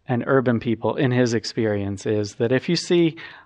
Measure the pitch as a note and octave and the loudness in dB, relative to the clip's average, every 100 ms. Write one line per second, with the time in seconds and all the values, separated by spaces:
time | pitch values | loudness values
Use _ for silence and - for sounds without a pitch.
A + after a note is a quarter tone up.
0 | - A#2+ B2+ C3+ B2+ A#2 A#2+ A2 A2+ A#2 | -4 -2 2 2 2 0 0 -2 -2 0
1 | C#3+ B2 B2 A2+ - - A2 G#2 G2+ G2 | 0 2 2 0 -2 -2 -2 -2 -4 -6
2 | A2+ G#2+ G#2 - A#2 B2+ - E3 - F3 | -2 -2 -2 -2 0 0 0 -2 2 2
3 | E3 D3+ - - | 2 0 -10 -20